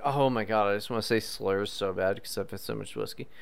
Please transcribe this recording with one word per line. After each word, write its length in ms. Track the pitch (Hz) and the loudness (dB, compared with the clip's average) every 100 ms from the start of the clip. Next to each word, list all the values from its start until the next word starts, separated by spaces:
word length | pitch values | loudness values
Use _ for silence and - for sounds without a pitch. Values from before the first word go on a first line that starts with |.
| 143 | -2
oh 240 | 139 135 | 4 4
my 160 | 120 107 | 4 2
God, 240 | 110 101 | 4 4
I 60 | 104 | 2
just 140 | - | 0
wanna 120 | 113 | -2
say 180 | - 113 | 2 2
slurs 520 | - - 98 98 101 | 2 -2 0 2 0
so 200 | - 98 | -2 -2
bad 320 | 92 95 101 | 2 0 0
'cause 140 | - 101 | -4 -6
I've 120 | 98 | -6
had 100 | 98 | -8
so 140 | - 110 | -6 -6
much 200 | 101 110 | -6 -6
whiskey. 320 | 101 - - - | -6 -6 -12 -6